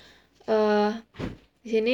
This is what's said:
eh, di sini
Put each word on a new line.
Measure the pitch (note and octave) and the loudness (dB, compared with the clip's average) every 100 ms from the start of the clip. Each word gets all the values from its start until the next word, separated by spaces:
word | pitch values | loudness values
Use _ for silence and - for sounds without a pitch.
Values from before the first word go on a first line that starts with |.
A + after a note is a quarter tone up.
| - - _ _ - | -20 -20 _ _ -2
eh, | A3 G#3+ G#3 G#3 A3+ - - - - _ _ | 2 2 2 0 -2 -12 -10 -10 -10 _ _
di | A3 | -4
sini | A3+ A3 | 0 2